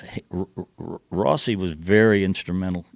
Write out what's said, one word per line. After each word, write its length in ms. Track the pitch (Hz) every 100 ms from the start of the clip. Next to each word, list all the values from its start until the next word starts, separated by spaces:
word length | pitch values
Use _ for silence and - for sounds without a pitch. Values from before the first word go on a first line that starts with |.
I, 180 | - - -
R-, 160 | 90 95
R-, 120 | - 87 -
R-, 240 | 85 85 -
Rossi 460 | 90 127 156 127
was 160 | 98 90
very 520 | 78 85 107 110 101
instrumental 640 | 95 95 - 92 92 90 -